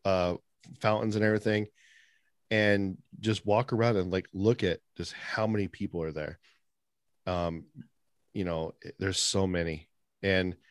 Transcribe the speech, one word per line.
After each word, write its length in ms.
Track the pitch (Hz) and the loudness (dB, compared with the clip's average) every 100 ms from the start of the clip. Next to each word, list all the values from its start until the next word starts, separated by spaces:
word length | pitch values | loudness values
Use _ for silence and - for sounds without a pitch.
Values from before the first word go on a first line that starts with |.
uh, 300 | 98 92 90 87 - _ - - | 0 2 2 -2 -10 _ -20 -2
fountains 360 | 110 107 113 104 | 0 0 0 2
and 80 | |
everything. 420 | 107 107 117 107 104 _ _ - _ _ _ _ _ | 2 2 2 0 -2 _ _ -20 _ _ _ _ _
And 460 | 107 104 101 98 90 _ - | 2 4 4 0 -6 _ -4
just 260 | 107 104 | -2 0
walk 280 | 104 104 127 | 2 2 2
around 240 | 113 117 104 | 2 4 2
and, 160 | 90 | 0
like, 160 | 92 - | -2 -4
look 300 | 92 104 120 | 0 2 4
at 160 | 95 82 _ - | 0 -2 _ -12
just 160 | 85 | -10
how 320 | - - - 110 | -10 -6 -2 0
many 180 | 104 95 | 0 -2
people 320 | - 98 85 | -6 -6 -4
are 100 | 80 | -4
there. 260 | 76 76 82 _ _ _ _ _ _ _ _ 92 | -6 -8 -10 _ _ _ _ _ _ _ _ -4
Um, 380 | 90 85 82 69 - - _ _ _ _ | -2 -2 -4 -10 -20 -20 _ _ _ _
you 120 | 107 | -6
know, 300 | 90 82 80 - 85 - | -4 -2 -6 -8 -16 -4
there's 200 | 95 92 | -2 0
so 280 | - 101 95 | 0 0 0
many, 420 | 90 85 78 - _ _ _ | 0 -2 -4 -12 _ _ _
and 320 | 98 92 92 - _ | 0 2 0 -4 _